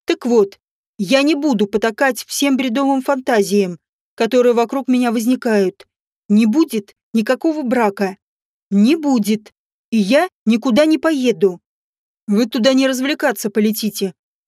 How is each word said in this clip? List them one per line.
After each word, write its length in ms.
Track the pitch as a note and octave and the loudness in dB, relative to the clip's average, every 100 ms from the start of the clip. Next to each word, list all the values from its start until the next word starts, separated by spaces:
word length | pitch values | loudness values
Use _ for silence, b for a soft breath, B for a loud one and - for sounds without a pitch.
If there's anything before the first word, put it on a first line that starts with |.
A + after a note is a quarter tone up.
Так 220 | - E4+ A#3+ | -6 -4 0
вот, 320 | A#3 G3 - _ _ _ - | 2 2 -2 _ _ _ -10
я 240 | F3+ C4+ | 0 2
не 140 | C#4+ D4+ | 2 0
буду 300 | D4+ G#3+ G3+ | 0 0 0
потакать 560 | G#3+ A3+ G#3+ C4+ - - | -2 -4 -2 -2 -2 -8
всем 300 | - C#4+ C4 | -4 -2 0
бредовым 460 | C4 A#3 C#4 C4+ | -2 -2 0 -2
фантазиям, 760 | C4 C#4 C4 A#3 G3 G3+ F#3 E3+ _ _ _ - | -2 -4 0 0 2 0 0 -4 _ _ _ -4
которые 360 | G#3+ B3 B3 | 0 2 2
вокруг 360 | A#3 A#3 C#4 C4 | 2 0 -2 -2
меня 240 | B3 B3 | 0 0
возникают. 720 | A#3 A3+ B3+ B3 G#3+ F#3 - - _ _ _ - | -2 -2 -2 0 0 0 -4 -20 _ _ _ 0
Не 180 | G#3 A3+ | 2 2
будет 500 | C4 E4 A3 - _ _ | 2 0 -2 -10 _ _
никакого 480 | A3+ A3 B3+ E4 D4+ | -4 0 0 0 -2
брака. 540 | B3+ B3+ G#3+ G3+ G3 F#3+ _ _ _ _ - | -2 0 0 -2 -6 -6 _ _ _ _ -4
Не 260 | G3 A3 E4 | 2 2 2
будет. 560 | C#4+ B3+ G#3 G#3+ - _ _ _ - | 0 0 0 -4 -6 _ _ _ -6
И 60 | A3+ | -2
я 320 | F#3+ C4+ F#4 _ | 2 2 0 _
никуда 420 | - A#3 C4 A#3 D#4 | -2 0 2 2 2
не 120 | D#4 | 2
поеду". 600 | D#4+ D4 B3 F#3+ G3 F3 _ _ _ _ _ _ - | 0 0 0 2 0 -2 _ _ _ _ _ _ -4
"Вы 200 | G3+ A#3 | -2 0
туда 260 | C#4 A#3 | 0 2
не 160 | C4 C4+ | 2 0
развлекаться 640 | B3+ C4+ D4+ C#4+ A3 G#3+ | 0 -4 -2 -2 -2 -4
полетите", 640 | A3 G#3+ G#3+ G#3+ - F#3+ - _ _ | -2 -2 -2 -6 -6 -8 -8 _ _